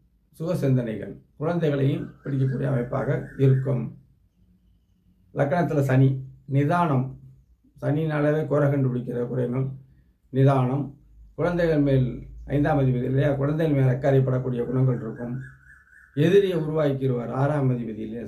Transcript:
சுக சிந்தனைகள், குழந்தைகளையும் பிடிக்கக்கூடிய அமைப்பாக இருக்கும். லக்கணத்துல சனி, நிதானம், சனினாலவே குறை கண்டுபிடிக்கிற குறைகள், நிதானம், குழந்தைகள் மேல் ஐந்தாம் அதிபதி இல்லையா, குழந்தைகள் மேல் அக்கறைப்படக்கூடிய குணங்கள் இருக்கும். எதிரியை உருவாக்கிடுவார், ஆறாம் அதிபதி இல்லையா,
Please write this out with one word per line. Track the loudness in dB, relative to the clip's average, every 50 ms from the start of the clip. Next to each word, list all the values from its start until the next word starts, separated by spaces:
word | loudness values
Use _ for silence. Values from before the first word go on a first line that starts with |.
| _ _ _ _ _ _ _ -10
சுக | -6 -4 -4 -2 0
சிந்தனைகள், | 2 2 2 0 -2 -6 -8 -8 -10 -12 -16 -18 _ _ -8
குழந்தைகளையும் | -4 -4 -2 0 0 0 0 0 0 0 -2 -2 -6 -10 -14 -14 -10
பிடிக்கக்கூடிய | -6 -4 -2 -2 -2 -2 -2 -2 -2 -2
அமைப்பாக | -2 -4 -4 -4 -6 -4 -2 -4 -4 -4 -8 -4 0 4
இருக்கும். | 4 4 4 2 -2 -2 -4 -4 -8 -10 -14 -20 _ _ _ _ _ _ _ _ _ _ _ _ _ _ _ _ _ _ _ _ _ _ _ _ _ -4
லக்கணத்துல | -2 -2 0 2 0 0 0 2 0 2 2
சனி, | 4 4 4 4 2 0 -6 -12 -18 -20 _ -4 0
நிதானம், | 0 2 2 2 2 2 2 2 0 -2 -4 -8 -14 -18 -20 -20 -20 _ _ _ _ _ _ _ -8 -4
சனினாலவே | -2 0 0 0 -2 0 0 0 2 2 0 0 0
குறை | 0 2 2 2
கண்டுபிடிக்கிற | 2 2 2 0 0 -2 -6 -6 -4 -4 -4 -4
குறைகள், | -2 -2 -2 -2 -2 -2 -4 -4 -6 -10 -16 -20 -20 _ _ _ _ _ _ _ 0
நிதானம், | 4 4 4 6 4 2 0 0 -2 -4 -6 -10 -18 _ _ -20 -20 -20 -18 -8 -4
குழந்தைகள் | -2 -2 0 0 2 2 2 2 2 4
மேல் | 4 2 2 0 -2 -8 -12 -16 -16 -16 -10 -4 -2
ஐந்தாம் | 0 2 2 2 2 2
அதிபதி | 2 2 0 0 0 0
இல்லையா, | 2 2 2 0 0
குழந்தைகள் | 0 -2 0 0 0 2 2 2
மேல் | 2 2 2
அக்கறைப்படக்கூடிய | 2 2 2 4 4 4 2 0 -2 -2 -4 -4 -4 -4 -2
குணங்கள் | 0 0 2 2 0 0 -4
இருக்கும். | -8 -10 -10 -10 -8 -8 -10 -10 -14 -18 -20 _ -20 -20 -20 _ _ -20 -20 -20 _ -2
எதிரியை | 0 2 6 6 6 6 4 2 -2 -2
உருவாக்கிடுவார், | -2 -2 0 0 0 0 0 0 -2 -2 -2 -4 -4 -2 0
ஆறாம் | 0 0 0 0 0 0 0
அதிபதி | 0 -4 -8 -8 -8 -10
இல்லையா, | -10 -8 -10 -8